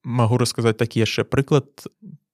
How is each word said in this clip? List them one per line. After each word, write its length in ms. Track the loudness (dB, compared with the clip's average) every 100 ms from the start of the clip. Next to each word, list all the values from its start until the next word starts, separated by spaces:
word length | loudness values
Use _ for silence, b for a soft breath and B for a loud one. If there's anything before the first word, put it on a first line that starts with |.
Магу 320 | -6 0 2 2
расказаць 400 | 0 0 0 0
такі 320 | -2 0 0
яшчэ 160 | -2
прыклад, 640 | -2 -2 2 0 0 -12 -20 -20 -20 -20 _